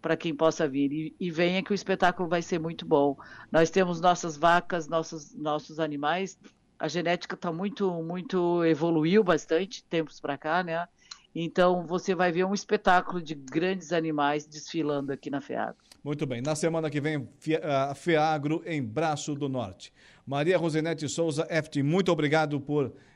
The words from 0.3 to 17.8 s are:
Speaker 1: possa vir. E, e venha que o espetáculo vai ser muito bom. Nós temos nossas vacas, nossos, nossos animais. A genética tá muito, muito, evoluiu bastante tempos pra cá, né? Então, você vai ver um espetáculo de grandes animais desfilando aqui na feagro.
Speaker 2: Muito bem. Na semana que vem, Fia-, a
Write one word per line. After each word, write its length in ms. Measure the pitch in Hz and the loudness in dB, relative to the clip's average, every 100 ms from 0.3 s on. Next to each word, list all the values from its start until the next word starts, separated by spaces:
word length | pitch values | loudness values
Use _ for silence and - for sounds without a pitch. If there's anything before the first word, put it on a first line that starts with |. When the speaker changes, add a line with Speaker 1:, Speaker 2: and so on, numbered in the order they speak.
Speaker 1:
possa 340 | 147 160 156 151 | 2 2 4 0
vir. 240 | 135 143 | 2 0
E, 240 | 151 156 - | -2 -8 -6
e 100 | 180 | -6
venha 300 | 160 175 185 | 0 2 2
que 100 | 185 | -2
o 40 | 202 | -4
espetáculo 520 | - 185 180 - 175 | -2 2 2 2 -2
vai 140 | 170 | -2
ser 180 | 170 180 | -2 -4
muito 260 | 160 160 165 | -4 -8 0
bom. 300 | 156 143 139 - - - | 2 4 0 -12 -20 -2
Nós 180 | - 165 | 2 4
temos 320 | 196 180 165 | 4 0 2
nossas 340 | 180 170 170 147 | 2 2 -2 2
vacas, 520 | 165 175 175 180 151 | 4 4 2 -4 -2
nossos, 480 | 165 165 165 147 - | -2 -2 -10 -14 -8
nossos 440 | 151 147 151 156 | -4 -4 -6 -4
animais. 600 | 160 143 147 175 190 - - _ _ _ | -4 -2 -2 -2 -4 -10 -20 _ _ _
A 80 | 156 | -4
genética 500 | 160 165 175 - 180 | -2 0 -2 -4 -8
tá 140 | 180 | -6
muito, 400 | 165 202 - 196 175 | -4 -6 -2 -2 -2
muito, 640 | 165 180 160 185 175 175 165 | -4 -6 -2 0 2 4 4
evoluiu 580 | 151 165 170 156 202 | 4 4 2 6 4
bastante 600 | 185 156 - 165 190 - | 6 2 2 0 0 -8
tempos 360 | _ 170 156 - | _ -2 -2 -8
pra 180 | 139 139 | -8 -6
cá, 260 | 156 170 | 0 -2
né? 240 | 180 165 175 _ _ - _ - | 0 -4 -6 _ _ -20 _ -8
Então, 500 | 165 - 180 180 165 | -4 4 4 4 -2
você 300 | 175 - 180 | -4 -2 0
vai 160 | 180 | 2
ver 140 | 165 185 | 2 0
um 80 | |
espetáculo 680 | 202 - 208 - 180 180 180 | -2 -2 2 6 4 4 -6
de 140 | 156 151 | -6 -10
grandes 560 | 135 160 180 190 156 | -4 -2 -2 -2 -2
animais 540 | 170 160 151 143 151 147 | -2 0 0 2 0 -4
desfilando 680 | 151 - 165 147 143 139 | -16 -8 -4 -2 -2 -4
aqui 180 | 135 147 | -6 -6
na 120 | 139 | -8
feagro. 360 | - 123 110 - _ - | -6 -6 -6 -8 _ -12
Speaker 2:
Muito 220 | 143 147 147 | -8 -4 -4
bem. 160 | 120 | -4
Na 120 | 135 | -4
semana 360 | 175 170 165 156 | 0 0 0 -2
que 100 | 143 | -2
vem, 300 | 143 151 117 _ | -2 -4 -6 _
Fia-, 240 | - 156 | -2 -2
a 320 | 160 139 | 2 0